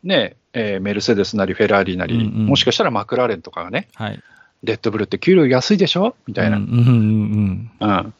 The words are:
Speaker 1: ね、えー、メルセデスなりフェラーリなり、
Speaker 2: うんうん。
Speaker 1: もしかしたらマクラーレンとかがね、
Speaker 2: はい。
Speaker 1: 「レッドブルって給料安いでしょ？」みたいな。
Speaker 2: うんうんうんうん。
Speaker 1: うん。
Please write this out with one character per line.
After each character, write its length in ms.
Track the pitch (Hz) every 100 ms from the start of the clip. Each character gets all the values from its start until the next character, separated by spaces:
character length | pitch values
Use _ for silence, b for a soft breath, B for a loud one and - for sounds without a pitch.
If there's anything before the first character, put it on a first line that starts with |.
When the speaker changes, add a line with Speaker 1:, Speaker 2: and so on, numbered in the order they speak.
Speaker 1:
ね、 320 | 175 180 98 - _
え 240 | 127 107 98
ー、 40 |
メ 120 | 98
ル 80 | 101
セ 140 | 101
デ 100 | 107
ス 140 | 98 107
な 80 | 95
り 80 |
フ 100 | 90
ェ 40 | 151
ラ 120 | 101
ー 40 |
リ 120 | 95 90
な 80 |
り、 120 | 87 117
Speaker 2:
う 20 |
ん 20 |
う 40 | 110 104
ん。 40 | 107
Speaker 1:
も 100 | 139
し 80 |
か 80 | -
し 40 | -
た 80 |
ら 60 | 202
マ 160 | 110 104
ク 100 | 123
ラ 80 |
ー 40 | 123
レ 80 | 98
ン 60 |
と 80 | 85
か 140 | -
が 60 | 87
ね、 180 | 123 208
Speaker 2:
は 160 | _ 107
い。 100 | 104 b b b _
Speaker 1:
「レ 120 | -
ッ 40 | 107
ド 100 | 113
ブ 80 | 104
ル 60 |
っ 20 | 104
て 120 | -
給 160 | - 185
料 100 | 143
安 280 | 127 -
い 40 | 208
で 80 | 175
し 100 | 175
ょ？」 200 | 214 - -
み 60 |
た 100 | 95
い 60 | 104
な。 80 | 104
Speaker 2:
う 20 |
ん 40 |
う 20 | 104
ん 40 |
う 40 |
ん 60 | 120
う 60 | 120
ん。 840 | 120 107 107 107 107 104 92 113 _
Speaker 1:
う 60 | 107
ん。 280 | 98 107 -